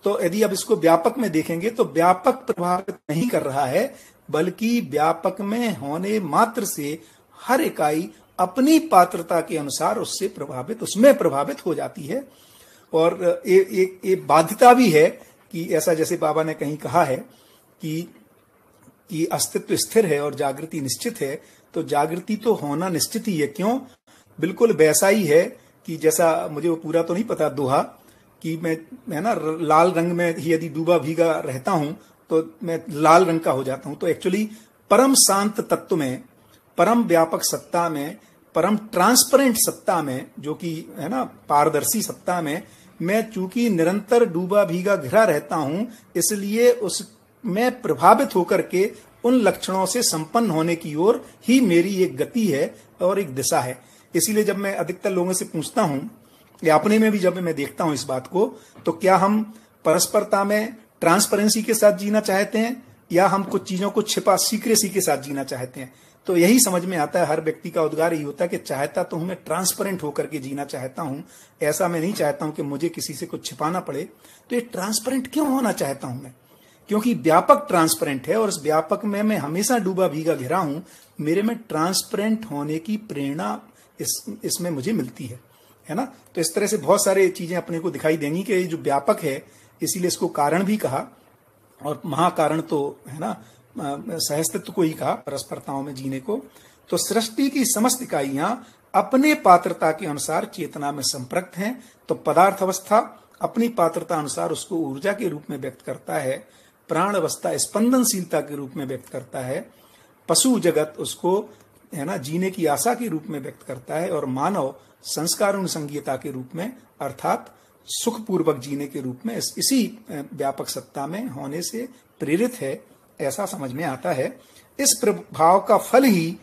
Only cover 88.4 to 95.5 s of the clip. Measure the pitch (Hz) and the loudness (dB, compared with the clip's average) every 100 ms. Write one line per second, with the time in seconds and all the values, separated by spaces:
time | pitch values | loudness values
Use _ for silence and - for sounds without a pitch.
88.4 | 202 190 180 160 135 139 - 208 160 139 | -2 -2 -2 -4 -2 -2 0 0 0 -6
89.4 | - - - _ 165 190 180 170 175 160 | -10 -20 -20 _ -6 -2 -2 -2 -4 0
90.4 | 147 160 196 214 151 131 - - _ _ | 2 2 0 0 -2 -4 -6 -16 _ _
91.4 | _ _ _ _ 143 143 170 165 175 170 | _ _ _ _ -8 -8 -6 0 0 2
92.4 | 151 156 160 156 143 - 135 147 185 202 | 0 0 -2 -2 -4 -8 -16 -10 -8 -8
93.4 | - _ _ - 143 143 - 165 - 151 | -14 _ _ -10 -8 -8 -8 -6 -4 -2
94.4 | 156 202 - 185 165 156 135 208 - 139 | -2 -4 -8 -2 0 0 -4 -4 -6 -10
95.4 | - | -8